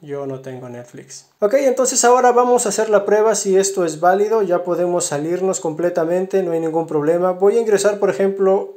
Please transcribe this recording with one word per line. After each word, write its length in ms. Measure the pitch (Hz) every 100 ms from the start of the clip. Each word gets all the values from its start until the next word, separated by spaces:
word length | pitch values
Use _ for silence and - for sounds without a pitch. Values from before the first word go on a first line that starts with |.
Yo 240 | 151 143 139
no 140 | 135
tengo 280 | 135 127 123
Netflix. 580 | 120 123 139 143 - - _
Ok, 140 | 208 262
entonces 440 | 277 262 247 254
ahora 280 | 240 247 247
vamos 340 | 233 247 247 220
a 40 |
hacer 200 | 196 220
la 160 | 202 202
prueba 300 | 208 220 208
si 200 | 196 190
esto 280 | 190 - 170
es 140 | 151
válido. 420 | 180 190 208 220
Ya 220 | 190 175
podemos 420 | 175 170 175 175 -
salirnos 540 | 147 156 180 190 185
completamente, 840 | 165 156 175 175 165 180 185 196
no 120 | 175
hay 60 | 165
ningún 280 | 165 165 156
problema. 460 | 156 147 175 185
Voy 240 | 180 196 233
a 40 |
ingresar, 380 | 220 202 208 202
por 100 | 190
ejemplo, 640 | 180 196 196 190 196 196